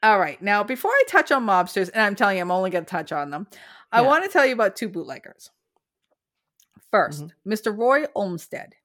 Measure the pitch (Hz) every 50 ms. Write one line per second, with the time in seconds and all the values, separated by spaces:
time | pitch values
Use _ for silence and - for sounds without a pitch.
0 | - 220 214 202 180 156 143 - - 202 202 208 208 214 262 254 - 392 480 554
1 | 523 - - 370 320 - 302 269 240 220 196 180 180 180 - 208 190 180 - 220
2 | 220 208 202 196 240 202 196 185 180 175 180 185 190 190 180 175 165 - 185 170
3 | 156 147 165 151 143 143 143 151 202 - - - - - - - - _ - 226
4 | 240 269 285 320 370 381 - 349 277 269 254 226 226 - - - - 214 190 170
5 | 156 - 135 - _ - - _ - - _ _ _ _ _ _ _ _ _ _
6 | _ _ _ _ _ _ _ _ _ _ _ _ _ _ _ - _ _ - 208
7 | 165 - 147 147 147 160 _ _ _ 190 214 214 - 226 208 208 233 247 269 294
8 | 302 - _ - 202 190 175 165 - - - - - - _ _ _